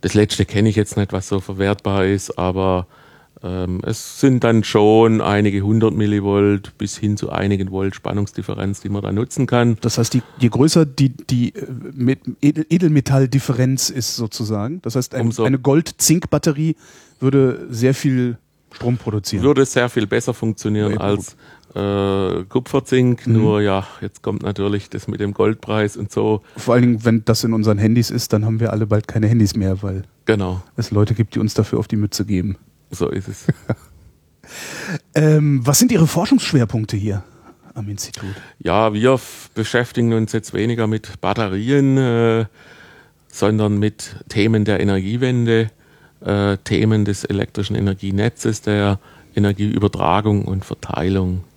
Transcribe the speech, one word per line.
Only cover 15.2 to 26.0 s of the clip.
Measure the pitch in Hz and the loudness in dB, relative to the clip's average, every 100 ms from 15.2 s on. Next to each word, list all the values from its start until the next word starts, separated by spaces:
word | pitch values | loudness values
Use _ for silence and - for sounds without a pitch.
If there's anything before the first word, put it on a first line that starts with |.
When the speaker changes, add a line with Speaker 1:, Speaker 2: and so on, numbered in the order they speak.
| 117 | -2
Speaker 1:
Umso | 113 | 0
Speaker 2:
eine | 113 131 | 0 2
Gold-Zink-Batterie | 127 143 165 - - 160 - 147 - 143 160 156 - - _ _ | 2 2 0 -2 2 2 2 0 0 0 -2 -4 -10 -20 _ _
würde | 131 135 135 - - | 2 4 4 0 -8
sehr | 120 127 | 0 2
viel | 135 147 127 123 117 _ _ _ | 2 0 0 0 -4 _ _ _
Strom | - 123 123 | -6 -2 -2
produzieren. | - 107 - 101 | -2 -4 -2 0
Speaker 1:
Würde | 135 143 135 | 2 4 4
sehr | - 123 | 2 0
viel | 117 104 | 0 0
besser | 113 120 | 0 -2
funktionieren | 120 113 107 107 107 104 | -4 -4 -4 -2 0 0
Speaker 2:
Ja, | 107 | 0
Speaker 1:
als, | 98 104 - - - - _ | 0 -2 -4 -18 -20 -20 _
äh, | - 101 101 98 98 95 85 | -6 -2 0 0 0 -2 -4
Kupfer-Zink. | 92 131 123 139 127 131 127 120 - | -2 -4 0 -4 0 2 2 0 2
Speaker 2:
Mhm. | |
Speaker 1:
Nur | 113 110 104 | 2 4 2
ja, | 104 98 98 - | 2 0 -4 -10
jetzt | 101 - | -12 -8
kommt | - 104 | -8 -6
natürlich | 101 101 101 101 - | -6 -4 -2 -2 -6
das | 107 - | -12 -8
mit | 95 | -6
dem | 101 | -6
Goldpreis | 101 104 113 - 107 104 | 0 0 0 -2 0 0
und | - | -2